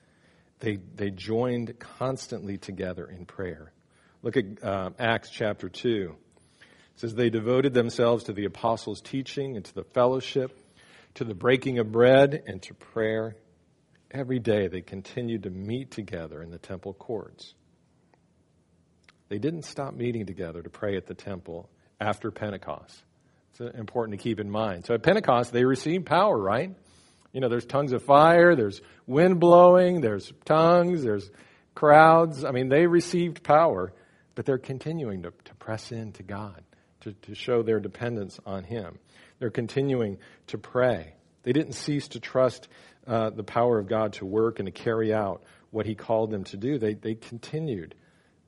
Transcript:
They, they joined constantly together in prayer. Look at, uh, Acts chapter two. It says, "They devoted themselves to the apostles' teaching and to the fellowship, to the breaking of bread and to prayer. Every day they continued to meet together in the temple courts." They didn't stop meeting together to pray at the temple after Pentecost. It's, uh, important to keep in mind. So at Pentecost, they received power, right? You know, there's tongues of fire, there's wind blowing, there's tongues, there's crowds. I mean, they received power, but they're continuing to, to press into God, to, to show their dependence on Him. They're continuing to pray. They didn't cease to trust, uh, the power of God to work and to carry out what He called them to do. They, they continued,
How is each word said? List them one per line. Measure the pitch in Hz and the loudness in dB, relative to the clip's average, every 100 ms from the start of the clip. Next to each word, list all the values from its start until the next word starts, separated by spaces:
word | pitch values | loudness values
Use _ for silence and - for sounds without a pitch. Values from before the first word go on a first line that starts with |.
| _ _ _ _ _ _ | _ _ _ _ _ _
They, | 113 101 92 | -8 -8 -12
they | 101 101 | -8 -8
joined | 95 107 113 123 120 113 - | -8 -6 -2 -2 -4 -6 -12
constantly | - - 127 131 - 113 101 98 | -20 -8 -6 -6 -10 -10 -10 -10
together | - 95 92 90 - | -10 -8 -8 -8 -14
in | 90 87 | -16 -16
prayer. | - 90 78 78 _ _ _ _ _ | -10 -10 -10 -18 _ _ _ _ _
Look | 117 127 | -2 -2
at, | 98 104 | -2 -8
uh, | 110 98 92 87 | -6 -6 -6 -4
Acts | 117 110 - | -2 -2 -4
chapter | - 110 104 92 | -6 -6 -6 -10
two. | - 123 107 87 - _ _ _ _ | -6 -4 -2 -6 -12 _ _ _ _
It | - _ _ _ | -20 _ _ _
says, | 117 | -8
"They | 110 120 | -2 0
devoted | 113 113 131 139 | 0 0 0 2
themselves | 123 117 - 117 117 | 2 0 2 2 2
to | - | -2
the | 101 | -6
apostles' | 98 - 117 110 - 101 | -6 -4 -2 -2 -6 -12
teaching | - 135 131 143 135 113 | -8 -8 -8 -8 -8 -10
and | |
to | - | -12
the | - | -14
fellowship, | - 127 123 131 - 139 131 - _ _ _ - _ | -4 2 2 2 -4 -4 -6 -10 _ _ _ -20 _
to | - | -10
the | 117 | -8
breaking | 92 123 131 139 120 | -2 2 2 2 -2
of | 107 | 0
bread | 113 123 131 139 147 - | 4 8 8 6 2 -10
and | 95 | -14
to | - | -16
prayer. | - - 113 110 110 110 110 _ _ _ _ _ _ _ | -20 -12 -4 -2 -2 -6 -12 _ _ _ _ _ _ _
Every | 135 127 127 | -10 -4 -2
day | 113 104 92 | 0 0 0
they | 90 | -6
continued | - 98 - 127 120 113 | -10 -14 -12 -8 -6 -6
to | 95 | -8
meet | 92 101 127 131 | -10 -8 -8 -10
together | - 98 90 80 78 | -12 -12 -12 -12 -14
in | 82 | -16
the | 85 | -18
temple | - 92 98 | -14 -14 -14
courts." | 95 - 107 - - - _ _ _ _ _ _ _ _ _ _ _ _ _ _ _ _ _ _ | -14 -10 -10 -10 -20 -20 _ _ _ _ _ _ _ _ _ _ _ _ _ _ _ _ _ _
They | 101 | -6
didn't | 139 165 | -4 -6
stop | - - 135 | -10 -10 -10
meeting | 127 120 117 95 | -6 -6 -6 -8
together | 90 85 85 | -10 -12 -12
to | 85 | -16
pray | - 104 95 | -8 -4 -4
at | - | -8
the | |
temple | 90 101 92 87 85 - _ _ _ | -14 -12 -14 -12 -16 -16 _ _ _
after | 104 101 110 | -6 -4 -8
Pentecost. | - 104 98 - 73 - - _ _ _ _ _ | -8 -8 -8 -12 -14 -16 -20 _ _ _ _ _
It's, | - | -16
uh, | 120 123 | -14 -12
important | 107 123 110 101 | -6 -6 -4 -6
to | |
keep | 117 104 | -6 -4
in | 101 | -4
mind. | 107 110 87 82 | -4 -4 -6 -4
So | |
at | 117 | 0
Pentecost, | 156 208 - 120 120 | 2 2 4 2 2
they | 120 | 2
received | 127 131 151 185 151 | 2 2 -2 -4 0
power, | 165 208 123 | 2 4 2
right? | 95 120 185 185 _ _ _ _ _ | 0 -2 -4 -10 _ _ _ _ _
You | 131 | -4
know, | 123 | -2
there's | 120 - | -2 -2
tongues | 139 147 | -2 -2
of | 123 | -2
fire, | - 143 165 170 175 | 6 8 8 8 8
there's | 156 101 - - _ - | 6 2 -4 -16 _ -2
wind | 135 185 175 | 4 4 6
blowing, | 175 175 180 180 180 175 | 8 10 10 10 6 2
there's | 120 101 - - | 0 -2 -8 -12
tongues, | - 156 165 175 175 170 | 0 4 6 6 4 0
there's | 120 101 - - - _ _ | 0 -2 -6 -18 -20 _ _
crowds. | - 151 151 160 165 165 139 | 2 8 10 10 8 4 -2
I | 143 | -4
mean, | 127 131 | -2 2
they | 143 170 | 4 4
received | 170 - 175 175 151 | 2 2 -2 -2 -4
power, | - 147 165 95 92 - _ _ _ | 2 4 4 0 -6 -10 _ _ _
but | - 127 | -6 -2
they're | 131 | -2
continuing | - 131 151 165 120 95 | -4 -10 -8 -8 -6 -8
to, | 87 - | -10 -16
to | - - | -20 -18
press | - 110 - | -10 -10 -10
into | 113 110 - | -12 -12 -14
God, | 95 101 104 - _ _ _ _ | -14 -12 -12 -16 _ _ _ _
to, | 117 | -16
to | 98 - | -16 -16
show | 104 - 120 | -12 -2 0
their | 113 107 | 2 -2
dependence | 98 - 120 113 92 - | -2 -8 -6 -6 -8 -12
on | 104 95 | -10 -10
Him. | 87 117 87 82 _ _ - _ | -8 -10 -10 -16 _ _ -20 _
They're | 120 | -6
continuing | - 113 135 139 127 104 95 - - - | -4 -4 -4 -2 -2 -2 -6 -16 -20 -12
to | 110 | -12
pray. | - 123 127 98 78 - _ _ | -6 0 2 0 -6 -20 _ _
They | 123 | -2
didn't | 139 139 | 0 -2
cease | 127 - 147 - | -8 -4 -6 -6
to | 120 | -12
trust, | - 131 127 - - - - _ - | -4 2 2 0 -14 -20 -20 _ -4
uh, | 113 110 | -2 -2
the | 110 | -6
power | 101 117 123 113 | -4 0 2 0
of | 98 | 0
God | 110 107 | -2 -2
to | - 95 | -6 -4
work | 107 113 113 | 0 0 -2
and | 98 | -8
to | |
carry | - 120 113 110 | -6 -2 0 0
out | 107 98 87 - _ _ | 0 -2 -6 -14 _ _
what | 110 104 | -6 -4
He | |
called | 107 - 110 110 | -6 -2 0 0
them | 104 | -4
to | 92 98 | -8 -8
do. | 123 127 | -6 -2
They, | 107 | -2
they | 104 110 | -4 -8
continued, | 113 - 117 - 151 160 98 78 - _ _ _ _ | -8 -12 -16 -10 -8 -6 -8 -10 -18 _ _ _ _